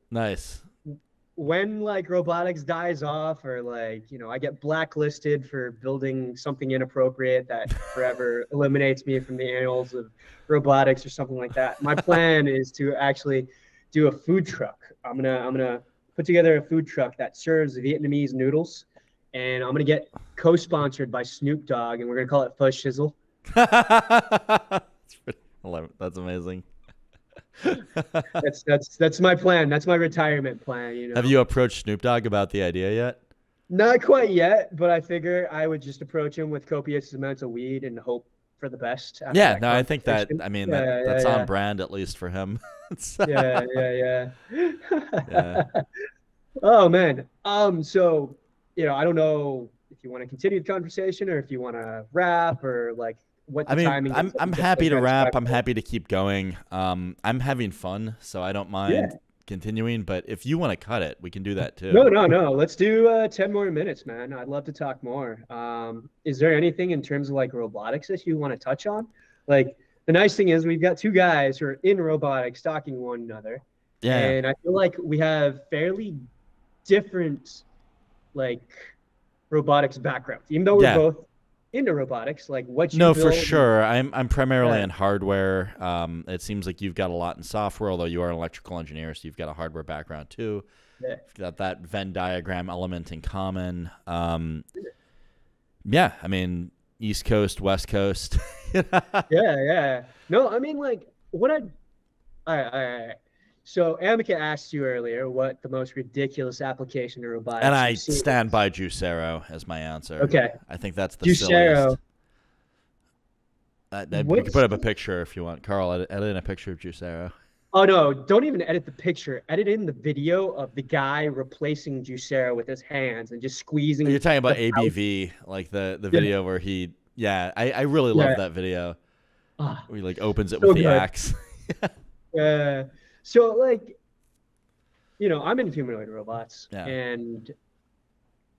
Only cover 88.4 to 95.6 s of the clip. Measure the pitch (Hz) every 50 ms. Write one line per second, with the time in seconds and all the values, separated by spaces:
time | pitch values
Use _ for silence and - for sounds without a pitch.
88.4 | 85 85 - - - - 90 85 82 73 76 80 80 80 78 - - 80 73 -
89.4 | 82 78 73 80 82 82 78 82 76 78 78 76 76 - 80 76 73 - - -
90.4 | 113 107 104 101 95 _ _ _ _ _ _ _ - 127 - - - _ _ -
91.4 | 95 90 80 - 98 92 90 - 87 82 104 101 98 95 90 95 90 90 92 90
92.4 | 82 92 92 87 87 92 87 90 92 90 90 87 82 - 85 80 80 - - 95
93.4 | 95 95 95 92 90 90 90 87 85 87 - _ _ 87 85 85 85 85 85 82
94.4 | 82 80 78 76 - _ _ - - - _ _ _ _ _ _ - _ _ _
95.4 | _ _ _ _